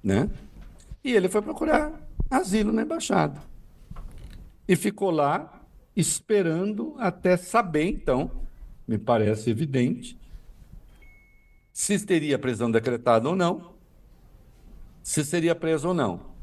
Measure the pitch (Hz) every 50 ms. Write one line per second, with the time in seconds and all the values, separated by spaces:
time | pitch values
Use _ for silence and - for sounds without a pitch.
0 | - 101 95 107 165 214 - - - - - - - - - - - - - _
1 | - 269 247 - 180 180 - - 208 320 311 - 330 320 302 - 294 302 320 -
2 | - - - - - - 262 262 370 - 190 220 208 214 226 220 226 302 330 330
3 | - - 196 190 156 147 139 - - - - - - - - - - - - -
4 | - - - - - - - - - - - - - - 180 - - 311 294 -
5 | 202 185 165 156 143 143 156 233 320 - - - - - - - - _ _ 214
6 | 160 - - - _ - 220 202 185 165 156 165 190 208 214 202 233 320 302 -
7 | 233 185 175 - - 180 180 175 180 - - 233 233 175 151 151 156 190 147 -
8 | - - 127 127 160 - - - - - - - - - - - - - 113 104
9 | - - 120 110 107 104 110 107 - 117 113 117 160 143 131 127 123 123 - -
10 | - - - - - - - - - - - - - - - - - - - -
11 | - - - - _ _ _ _ _ _ _ _ _ _ _ - - - 208 202
12 | 208 202 185 165 151 147 139 127 - 127 120 101 120 117 110 113 113 131 120 117
13 | - 123 117 113 117 143 180 190 175 170 - - - - - - - _ - -
14 | - - - - - - - - - - - - - - - - - - - -
15 | - - - 156 147 143 175 175 160 170 165 165 - 160 160 151 139 175 185 170
16 | 131 101 87 90 - - - -